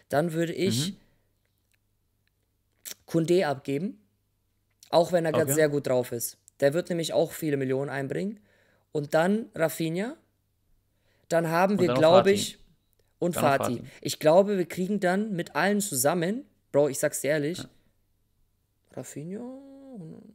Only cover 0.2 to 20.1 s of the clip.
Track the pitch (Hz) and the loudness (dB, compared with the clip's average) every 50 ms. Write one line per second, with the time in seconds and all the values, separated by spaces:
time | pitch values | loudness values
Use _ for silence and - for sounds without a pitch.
0.2 | 165 170 156 165 170 160 - - - 117 113 123 156 196 208 - _ _ _ _ | 0 0 -2 -2 -4 -4 -4 -2 -2 -2 0 -2 -2 -4 -8 -12 _ _ _ _
1.2 | _ _ _ _ _ _ _ _ _ _ _ _ _ _ _ _ _ _ _ _ | _ _ _ _ _ _ _ _ _ _ _ _ _ _ _ _ _ _ _ _
2.2 | _ _ _ _ _ _ _ _ _ _ _ _ - - - - _ - - 165 | _ _ _ _ _ _ _ _ _ _ _ _ -16 -16 -16 -16 _ -4 -2 -2
3.2 | 160 160 175 185 175 147 135 131 - 139 139 143 180 240 - - _ _ _ _ | 0 2 2 2 2 0 -2 -4 -4 -6 -4 -4 -4 -6 -8 -12 _ _ _ _
4.2 | _ _ _ _ _ _ _ _ _ _ _ _ - - - 165 170 170 180 170 | _ _ _ _ _ _ _ _ _ _ _ _ -8 0 2 2 2 2 0 0
5.2 | 165 160 151 160 156 131 143 156 156 147 143 143 - 135 127 123 120 - 123 117 | 0 2 2 2 2 2 2 2 2 2 2 -2 -2 0 0 0 0 -2 -6 -8
6.2 | - - - _ _ - _ - 139 139 139 180 175 - 175 165 160 175 - 147 | -8 -10 -12 _ _ -20 _ 0 2 2 2 0 -2 -2 -4 -4 -4 0 0 0
7.2 | 170 156 - - 165 151 143 139 135 131 131 131 143 143 131 139 139 135 - 160 | 0 0 -2 -6 -4 -2 -2 -2 -2 -2 -2 -2 -4 -4 -6 -6 -6 -6 -6 -6
8.2 | 185 202 - - _ _ _ _ _ _ _ _ _ _ - 151 147 143 - 156 | -6 -6 -8 -12 _ _ _ _ _ _ _ _ _ _ -6 -6 -4 0 2 2
9.2 | 170 190 208 220 - - - 156 160 156 - - 165 160 165 185 208 254 320 - | 2 2 0 0 -2 -8 -4 -2 -2 -2 -2 -4 -4 -4 -4 -4 -6 -8 -10 -14
10.2 | _ _ _ _ _ _ _ _ _ _ _ _ _ _ _ _ _ _ _ _ | _ _ _ _ _ _ _ _ _ _ _ _ _ _ _ _ _ _ _ _
11.2 | _ _ 165 165 170 160 165 170 190 196 208 180 180 170 123 131 156 160 180 190 | _ _ -2 0 0 2 2 2 2 2 4 2 2 2 4 4 6 8 8 8
12.2 | - 196 202 202 - - - - - _ _ _ _ _ _ _ _ _ _ _ | 6 6 2 2 -2 -6 -10 -16 -20 _ _ _ _ _ _ _ _ _ _ _
13.2 | 170 175 160 160 160 143 139 135 110 104 120 - 120 135 - - - 139 - - | -4 -2 0 2 2 2 2 2 0 -2 -4 -6 -8 -14 -18 -10 -8 -8 -8 2
14.2 | 143 156 165 190 196 208 208 185 170 - - 175 185 175 208 185 180 175 185 202 | 4 6 6 6 6 4 0 -2 -2 -4 -4 -4 -4 -2 -2 0 0 0 0 0
15.2 | 214 226 190 165 165 - - 143 175 196 208 202 196 - 143 127 123 143 175 180 | -2 -4 -4 -6 -6 -4 -2 0 0 0 0 0 -2 -4 -4 0 0 0 0 0
16.2 | 160 185 220 269 - _ _ _ _ _ - 139 147 135 135 - 151 147 - - | 0 -2 -4 -6 -10 _ _ _ _ _ 2 2 2 2 0 -2 -4 -4 -4 -4
17.2 | - 135 156 151 143 156 180 - - - _ _ _ _ _ _ _ _ _ _ | -2 -2 -2 0 -2 -4 -6 -8 -12 -14 _ _ _ _ _ _ _ _ _ _
18.2 | _ _ _ _ _ _ _ _ _ _ _ _ _ _ - - 131 - - 139 | _ _ _ _ _ _ _ _ _ _ _ _ _ _ -16 -14 -14 -14 -14 -14
19.2 | 147 175 196 226 240 247 262 269 277 277 269 277 277 269 262 202 160 160 | -12 -12 -12 -12 -12 -14 -16 -18 -20 -20 -20 -20 -20 -20 -18 -18 -16 -18